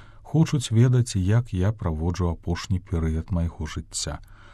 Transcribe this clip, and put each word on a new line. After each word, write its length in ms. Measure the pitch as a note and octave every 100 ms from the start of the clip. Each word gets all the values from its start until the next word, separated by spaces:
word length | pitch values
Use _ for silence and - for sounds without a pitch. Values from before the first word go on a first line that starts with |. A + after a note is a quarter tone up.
| - -
хочуць 560 | - D3+ D#3+ D3 - A2
ведаць, 400 | B2+ B2 A#2+ G2
як 400 | F#2 A#2 A#2+ F2+
я 160 | G2
праводжу 640 | G#2+ F2 D#2 E2+ F2 F2 -
апошні 480 | - E2+ - F#2
перыяд 480 | - E2 D#2+ D#2+ -
майго 320 | F2 E2 -
жыцця. 560 | D#2 D2+ - - - - - - -